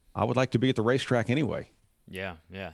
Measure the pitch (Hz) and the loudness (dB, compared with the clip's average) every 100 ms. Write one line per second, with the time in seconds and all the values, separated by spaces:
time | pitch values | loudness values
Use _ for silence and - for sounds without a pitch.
0 | _ - 107 123 131 123 131 120 110 131 | _ -2 0 2 2 2 2 2 2 2
1 | - 123 113 127 123 - - _ _ _ | 2 0 2 0 0 -4 -8 _ _ _
2 | - 92 95 85 - 92 92 | -16 -10 -10 -10 -14 -12 -12